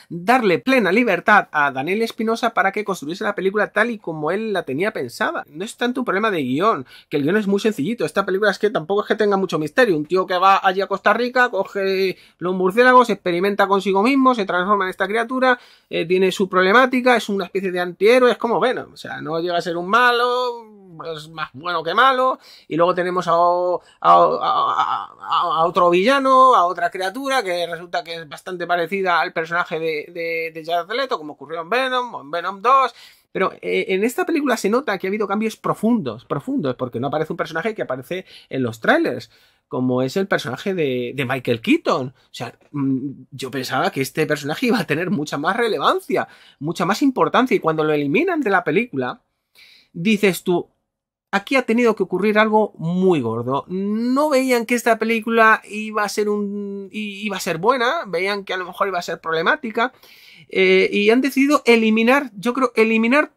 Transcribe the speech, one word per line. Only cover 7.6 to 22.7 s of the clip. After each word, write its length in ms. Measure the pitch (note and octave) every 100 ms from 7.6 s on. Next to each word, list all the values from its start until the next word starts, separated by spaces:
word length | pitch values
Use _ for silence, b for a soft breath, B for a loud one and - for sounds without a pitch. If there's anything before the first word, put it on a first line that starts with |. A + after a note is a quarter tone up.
| A3 G#3+ D3 A#3 D#3
Esta 180 | -
película 280 | G3 F#3+ G#3+
es 80 | F#3+
que 100 | -
tampoco 320 | A#3+ D#3 G3+
es 60 | -
que 80 | G#3+
tenga 220 | G#3 G3
mucho 200 | F#3+ D#3+
misterio. 400 | D3+ - B3 D#3
Un 80 | D3+
tío 220 | F#3 F#3
que 100 | F3+
va 240 | F#3+ F#3+
allí 180 | G3 F#3
a 60 | F#3+
Costa 240 | F#3 -
Rica, 380 | G#3+ B3 B3+ B3
coge 680 | F#3+ F#3+ G3+ F#3+ F#3+ F#3+ b b _
los 160 | E3+
murciélagos, 560 | F#3 F#3 G#3 B3+ B3+ A#3+
experimenta 580 | G3 F3+ F3 G3 G3+ G3
consigo 360 | G3 G3 G3
mismo, 320 | A3+ C#4 B3+ A#3+
se 100 | F#3+
transforma 400 | F3 F3+ G#3 F#3
en 60 |
esta 160 | - F#3+
criatura, 520 | A3 A#3 C4 B3+ B3+ B B B
eh, 160 | F3 E3+
tiene 260 | F#3 F#3+
su 160 | - F#3
problemática, 680 | F#3 F#3 A3+ C4 B3+ B3 A#3+
es 140 | -
una 160 | G3 F3
especie 260 | F#3+ F#3+
de 80 | F3+
antihéroe, 520 | F3+ F3 G3+ B3+ B3
es 60 | G#3+
como 220 | A#3 G3+
Venom. 340 | A#3 G3 -
O 40 | -
sea, 240 | - C#3
no 180 | C#3 E3
llega 180 | F3 F3
a 40 |
ser 160 | F3 E3+
un 100 | F3
malo, 840 | A3 B3 A#3+ B3 B3 B3 A#3+ A3 G#3 F#3+ D#3+ D#3 D#3
es 120 | D#3
más 200 | D#3+ D3+
bueno 300 | B2+ E3+ E3+
que 120 | D#3+ G3
malo, 420 | C4 B3+ C4 B3+ B B
y 80 | -